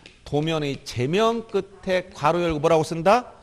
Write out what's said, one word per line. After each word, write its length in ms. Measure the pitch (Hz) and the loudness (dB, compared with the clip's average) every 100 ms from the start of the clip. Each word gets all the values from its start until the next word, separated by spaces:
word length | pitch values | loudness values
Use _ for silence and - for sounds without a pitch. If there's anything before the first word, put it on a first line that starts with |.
| - - | -20 -20
도면의 600 | - 147 160 160 143 139 | -4 -2 0 -2 -4 -6
제명 600 | - 117 131 190 226 233 220 | -8 -4 -2 2 2 0 -4
끝에 640 | 196 - - 190 185 - | -6 -6 -10 -2 -2 -2
괄호 320 | - 147 170 | -2 0 2
열고 160 | 170 151 | 0 0
뭐라고 260 | 160 165 | 2 2
쓴다? 480 | 151 165 175 240 233 - | 2 0 2 2 0 -14